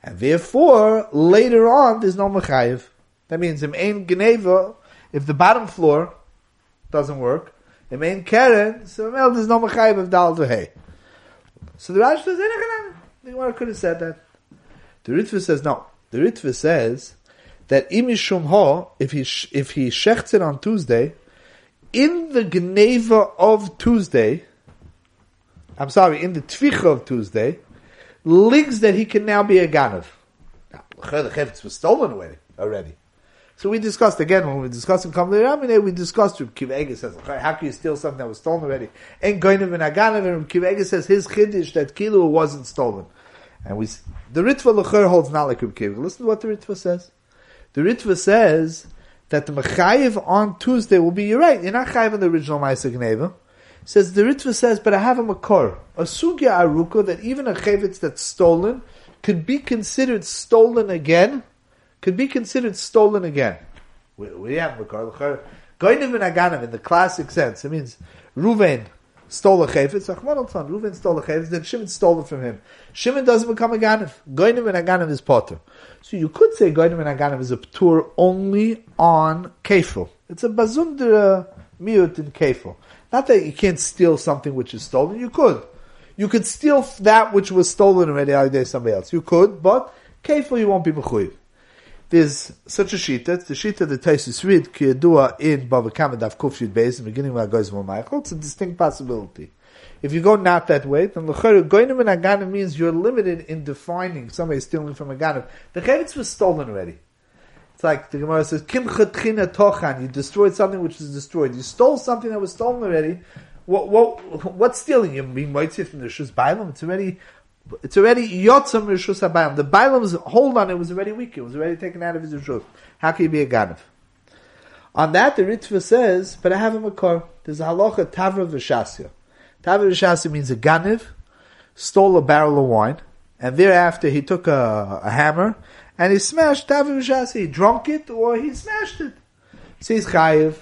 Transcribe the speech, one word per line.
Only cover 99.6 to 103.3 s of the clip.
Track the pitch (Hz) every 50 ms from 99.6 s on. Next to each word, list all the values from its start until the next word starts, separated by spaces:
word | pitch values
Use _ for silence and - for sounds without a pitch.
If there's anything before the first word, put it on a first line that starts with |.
| _ _ _ _ - - - _
If | - 143
you | 151 165
go | 165 202 214
not | 208 185 180 180 170 -
that | - 156 139 139
way, | 139 139 151 185
then | 202 - 170 160
L'chayr, | 156 151 - - 226 214 190 165
Goynim | 151 196 208 240 269 262 254
and | 240 208
Agana | 185 170 170 190 202 202 196 185
means | 196 202 196 180 143 151
you're | 165 170
limited | 165 165 185 233 262 240 196 185